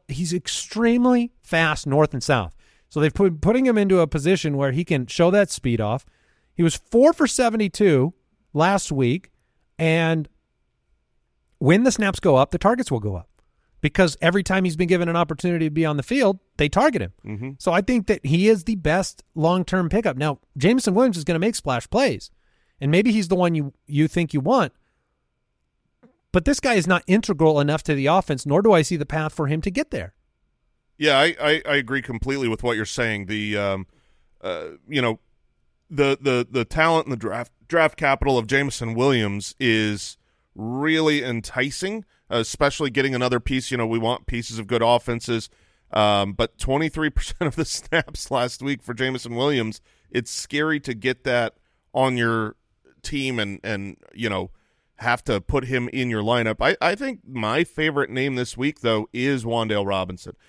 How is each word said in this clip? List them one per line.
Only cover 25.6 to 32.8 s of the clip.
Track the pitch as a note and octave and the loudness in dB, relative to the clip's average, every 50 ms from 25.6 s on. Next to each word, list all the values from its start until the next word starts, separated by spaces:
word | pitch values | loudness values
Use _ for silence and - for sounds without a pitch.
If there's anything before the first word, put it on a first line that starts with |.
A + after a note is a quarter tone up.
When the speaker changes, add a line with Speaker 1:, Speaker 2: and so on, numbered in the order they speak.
| _ _ _ _ _ _ _ _ _ A#3 _ _ _ _ | _ _ _ _ _ _ _ _ _ _ _ _ _ _
Speaker 1:
but | - F3+ - | -2 0 0
this | - C#4+ - | 0 0 0
guy | - C4+ A#3+ | 0 0 2
is | G3+ D#3+ E3+ | 2 2 2
not | F#3 F3 - - | 0 0 2 2
integral | F3+ G#3+ A3+ - G3 C#3 D#3+ D#3 D#3 D3 | 2 2 2 0 0 2 4 4 4 4
enough | C#3+ C#3+ D3 D#3 - | 2 0 0 -2 -2
to | - D#3 | -2 -2
the | C#3 C3+ C#3 | 0 2 2
offense, | E3 F#3+ F3+ - D#3 B2+ - | 2 2 2 0 -4 -6 -2
nor | D3 C#3 E3+ | 0 2 4
do | G3+ A3+ G#3 | 6 6 6
I | E3+ | 6
see | D3+ - F3+ D#3+ | 4 2 0 -4
the | D3 | -4
path | - - D#3 D#3 D#3 - | -4 -4 -4 -4 -4 -4
for | - D#3 C#3 | -4 -2 -2
him | D3+ D#3+ | -2 -2
to | D#3 G#3 | -4 -4
get | F3+ B3+ D4+ - | -4 -4 -4 -4
there. | - - E2+ F#2 - _ _ _ _ _ _ _ _ _ _ _ _ _ _ _ _ - | -6 -10 -10 -10 -14 _ _ _ _ _ _ _ _ _ _ _ _ _ _ _ _ -2
Speaker 2:
Yeah, | C#3+ D3+ C#3+ C3+ | 2 2 4 4
I, | D3 E3+ E3+ - | 4 4 2 0
I, | C3+ D3+ D#3 D#3+ - - | 0 0 0 0 0 0
I | C#3+ C#3+ | -2 -2
agree | C3 A2+ C3 C#3 | -2 -2 -4 -6
completely | A#2+ - B2 A2 - C3+ C3+ C#3 C3 A#2 | -4 -6 -8 -6 -4 -4 -4 -2 -2 -2
with | A2 G#2+ | -2 -2
what | - A#2+ A#2 | -2 -2 -2
you're | A2 | -2